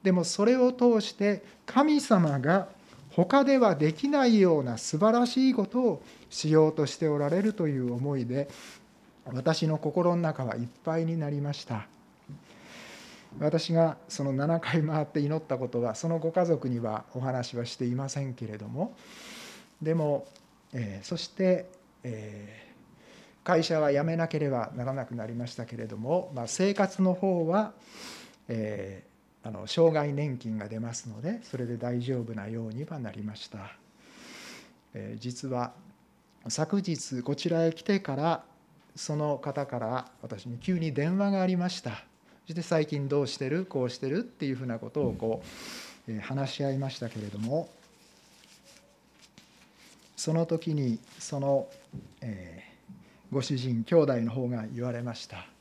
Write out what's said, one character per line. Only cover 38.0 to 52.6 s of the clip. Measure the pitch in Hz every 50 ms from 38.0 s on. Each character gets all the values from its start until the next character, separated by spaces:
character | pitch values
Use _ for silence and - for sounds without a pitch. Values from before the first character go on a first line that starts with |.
| 196 - 135
ら、 | 135 151 170 165 - - - _ _ _ _ _ _ _ _ _
そ | - - - 151
の | 147 151 151 143 127
方 | - 147 139 147 139
か | - - 123
ら | 113 110 123 127 - - _ _
私 | - 117 113 98 -
に | 123 120
急 | 120 - - 185
に | 170 165 160 135
電 | 135 143 165 180
話 | 190 202 202
が | 202 190
あ | 185
り | 185 185
ま | 175 175
し | 180 180 -
た。 | - 123 107 - - _ _ _ _ _ - _ _
そ | -
し | 160
て、 | 170
「最 | 165 - 170 160 151
近 | 151 151 143 139
ど | 139 143 147
う | 139
し | 123 -
て | - 139 131
る？ | 147 170 190
こ | 185 - 139 127
う | 123
し | 123
て | - -
る？」 | 131 143 190
っ |
て | 240 247 - _ 156
い | 139
う | 131
ふ | 120
う | 131
な | 123 113
こ | 117 - 110
と | - 147 143
を | 123 107
こ | - 113 113 113 113 - - - - - - - - - - - - _
う、 | -
え | 113 107
ー、 |
話 | 101 - 135 139 139 131
し | - - 143
合 | 139 135
い |
ま | 135 139 135
し | 135 -
た | 123 113
け | - 110
れ | 107
ど | 101 101 104
も、 | 107 113 139 160 165 - - - _ _ _ _ _ _ _ _ _ _ _ _ - _ - _ _ - - - _ _ _ _ _ _ _ _ - _ _ - _ _ _ _ - _ _ _ - - - _ _ - _
そ | - - 160
の | 160 165 165
時 | 160 165 160 - 170 156
に、 | 147 135 123 113 113 - - -
そ | - - - 151 139
の、 | 139 139 139 135 135 - - - - _ - - - - - _
え | - 117 104 95 90 85 - -